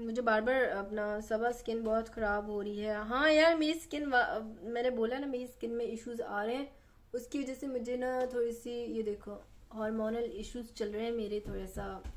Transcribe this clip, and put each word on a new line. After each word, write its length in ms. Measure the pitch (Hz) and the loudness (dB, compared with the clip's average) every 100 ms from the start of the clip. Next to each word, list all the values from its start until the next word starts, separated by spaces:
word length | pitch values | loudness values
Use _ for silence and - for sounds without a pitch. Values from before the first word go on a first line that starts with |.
मुझे 200 | 226 226 | -4 0
बार 180 | 226 214 | 4 4
बार 220 | 226 262 | 6 4
अपना 580 | 240 196 202 214 208 208 | 4 2 -2 -2 0 -2
सबा 300 | 220 220 233 | 0 2 2
skin 320 | 240 - 226 | 0 -2 -2
बहुत 260 | 226 220 226 | 2 2 0
ख़राब 420 | - 208 208 214 | 0 0 0 0
हो 120 | 208 | -4
रही 160 | 202 208 | -4 -2
है। 260 | 214 208 | -2 -2
हाँ 260 | 214 254 311 | 0 4 6
यार, 260 | 302 320 330 | 8 8 6
मेरी 220 | 302 320 | 4 0
skin 280 | - 294 294 | -4 -4 2
वा-, 360 | 247 - 214 220 220 | 4 4 0 -4 -10
मैंने 280 | 208 233 254 | -6 0 0
बोला 280 | 233 226 262 | 2 2 0
ना, 80 | 285 | -2
मेरी 200 | 247 247 | -4 -6
skin 240 | - 233 | -6 -4
में 140 | 233 | -2
issues 360 | 226 226 240 233 | -4 -4 -6 -6
आ 240 | 226 202 | -4 -2
रहे 120 | 214 262 | -2 -2
हैं, 200 | 277 - - - - | -4 -10 -20 -20 -10
उसकी 240 | 247 240 285 | -8 -4 -4
वजह 160 | 262 | -4
से 120 | 262 277 | -4 -4
मुझे 300 | 254 233 247 | -2 -2 -2
ना 300 | 254 254 254 | 0 0 0
थोड़ी 260 | 247 233 | 0 0
सी, 180 | 233 240 | -2 -6
ये 320 | 240 233 220 | -6 -4 -2
देखो, 420 | 214 208 - 202 - - - | -2 -4 -6 -12 -14 -20 -12
hormonal 520 | 214 214 220 220 233 | -4 -2 0 0 0
issues 480 | 233 381 - 240 226 | -2 -4 -8 -8 -8
चल 160 | - 208 | -6 -4
रहे 160 | 208 | -2
हैं 80 | 233 | -2
मेरे, 280 | 233 208 208 | -2 -2 -4
थोड़ा 260 | 208 196 190 | -4 -6 -6
सा 360 | 208 196 190 - | -6 -6 -8 -10